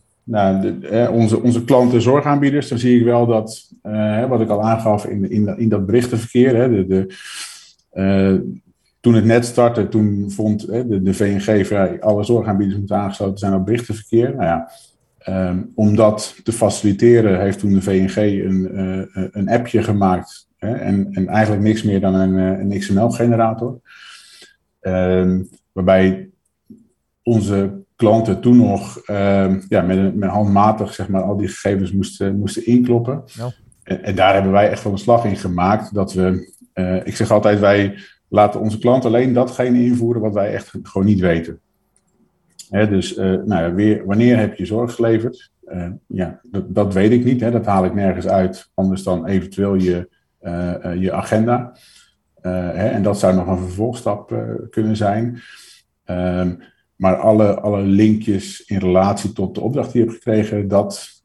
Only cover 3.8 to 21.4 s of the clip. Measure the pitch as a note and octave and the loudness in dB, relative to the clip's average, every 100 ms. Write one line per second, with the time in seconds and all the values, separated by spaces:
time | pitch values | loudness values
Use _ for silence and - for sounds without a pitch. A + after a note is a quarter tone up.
3.8 | - G#2+ G#2+ G#2+ B2+ A#2+ A2 G#2 G#2+ A2+ | -8 -4 -2 -2 0 0 0 0 0 0
4.8 | A2+ G2+ - G#2 G2 G#2+ G#2 F#2 A2+ G#2 | 0 0 -2 -4 -2 0 -2 0 0 0
5.8 | F#2+ A#2 A#2+ A2+ A2 B2 C3 A#2 C3 A2 | 2 0 0 -4 0 2 4 4 2 2
6.8 | F#2 F#2+ F#2+ - - - - - - _ | 2 0 -2 -8 -16 -16 -16 -18 -20 _
7.8 | _ - F#2+ G2 G2 F#2+ - - _ _ | _ -4 0 2 2 2 -2 -10 _ _
8.8 | _ _ A#2+ A2+ A2 A#2 A#2+ - A#2+ A#2 | _ _ 4 4 6 4 2 2 2 2
9.8 | G2 A2 G#2+ G2+ G2+ G2+ G#2+ G#2+ - A2 | 0 0 0 0 -4 -4 -2 -2 -4 -6
10.8 | B2 G2+ F#2 F2+ G2+ G2+ G2+ G#2+ F#2+ G#2 | -2 -2 0 0 0 0 0 0 2 0
11.8 | F#2 - G#2+ G#2+ G#2 A#2 G#2+ G2 G2+ G2 | 0 0 0 0 2 0 2 0 0 -2
12.8 | G2+ G2+ G2 G2 G2 G2 G#2 F#2+ F#2 A#2 | -4 -4 -4 -4 -6 -4 -2 -2 0 -2
13.8 | - G#2 - A#2 B2 C3+ E2+ E2 - - | -4 -10 -2 0 0 0 -2 -2 -4 -16
14.8 | _ _ _ _ - F#2+ F#2 F2+ - - | _ _ _ _ -8 -4 -2 -4 -6 0
15.8 | G#2+ G#2 A2 G#2+ - - - A2 G#2 - | 2 4 4 2 -6 -8 -6 0 0 0
16.8 | G#2+ G2 A#2+ A#2+ G#2+ F#2 G2 F#2+ G#2 G2 | -2 4 6 6 6 2 0 -2 0 0
17.8 | F#2+ F#2+ F#2+ G2+ G#2 G2 F#2 F#2+ F#2 F#2+ | 2 2 2 0 0 0 -2 -2 -2 -4
18.8 | F#2+ F#2+ F#2+ - F#2 G#2 G2 A#2+ B2 A2 | -6 -6 -8 -8 -8 -4 -2 -2 0 -2
19.8 | G#2+ G2+ F#2+ F2+ - - _ _ G2+ B2 | 0 0 0 0 -4 -18 _ _ -8 -6
20.8 | G2 G2 G2 F#2+ F#2 G2+ | -2 -2 -2 -4 -2 0